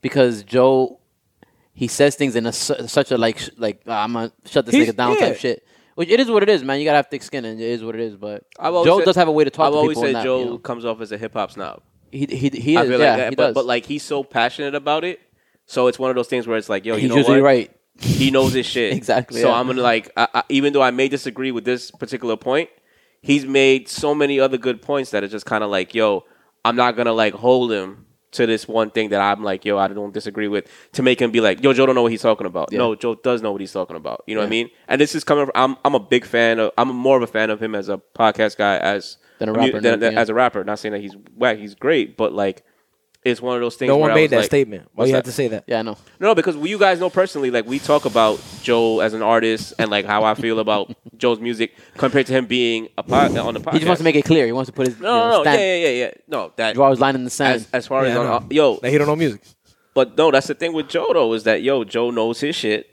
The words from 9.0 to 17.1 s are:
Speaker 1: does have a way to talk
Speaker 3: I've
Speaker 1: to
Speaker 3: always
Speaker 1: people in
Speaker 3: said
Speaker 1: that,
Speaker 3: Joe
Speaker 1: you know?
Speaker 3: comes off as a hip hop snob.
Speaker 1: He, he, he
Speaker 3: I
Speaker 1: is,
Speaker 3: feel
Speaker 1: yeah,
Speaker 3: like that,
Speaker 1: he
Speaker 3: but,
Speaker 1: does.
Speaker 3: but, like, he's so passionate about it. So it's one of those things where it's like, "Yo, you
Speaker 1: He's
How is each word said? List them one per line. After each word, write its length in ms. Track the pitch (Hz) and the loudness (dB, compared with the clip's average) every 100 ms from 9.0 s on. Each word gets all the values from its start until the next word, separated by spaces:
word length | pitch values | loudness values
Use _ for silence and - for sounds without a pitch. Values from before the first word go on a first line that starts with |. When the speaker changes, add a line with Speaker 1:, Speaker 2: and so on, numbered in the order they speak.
Speaker 1:
does 120 | 175 185 | 4 4
have 120 | 165 | 2
a 40 | |
way 120 | 156 | 4
to 60 | 147 | 2
talk 160 | - 151 | 2 0
Speaker 3:
I've 60 | |
Speaker 1:
to 60 | 151 | 2
Speaker 3:
always 180 | 151 151 | 0 0
Speaker 1:
people 120 | 139 | -2
in 60 | |
Speaker 3:
said 60 | 120 | -2
Speaker 1:
that, 40 | |
Speaker 3:
Joe 140 | 127 127 | -2 -2
Speaker 1:
you 60 | 123 | -4
know? 120 | 120 | -8
Speaker 3:
comes 260 | - 120 | -10 -8
off 160 | 117 110 | -6 -8
as 120 | 110 | -10
a 60 | 104 | -10
hip 160 | 110 | -8
hop 160 | 113 98 | -6 -8
snob. 300 | - 87 53 _ _ _ | -8 -14 -14 _ _ _
Speaker 1:
He, 160 | 135 139 | -8 -6
he, 220 | 131 139 | -2 -4
he 280 | 127 123 160 | -2 0 2
Speaker 3:
I 60 | |
Speaker 1:
is, 60 | 143 | 2
Speaker 3:
feel 100 | 123 | 4
Speaker 1:
yeah, 100 | 147 | 4
Speaker 3:
like 80 | 117 | 2
that, 120 | 117 | -2
Speaker 1:
he 60 | 131 | 0
Speaker 3:
but, 100 | 143 | 0
Speaker 1:
does. 60 | |
Speaker 3:
but, 120 | 120 123 | 0 0
like, 200 | 120 120 | -2 -4
he's 160 | 143 | -10
so 220 | - 143 | -6 -6
passionate 500 | 139 127 117 - 143 | -4 -2 -2 -2 -6
about 300 | 143 143 151 | -6 -4 -4
it. 160 | 175 180 _ _ _ _ _ | -4 -10 _ _ _ _ _
So 200 | - 127 | 0 2
it's 120 | 120 | 2
one 120 | 131 | -2
of 60 | 123 | -2
those 100 | 120 | -2
things 180 | 127 117 | -4 -2
where 80 | 113 | -4
it's 120 | 107 | -2
like, 160 | 101 | -6
"Yo, 100 | 104 110 | -2 -2
you 60 | |
Speaker 1:
He's 80 | 127 | 2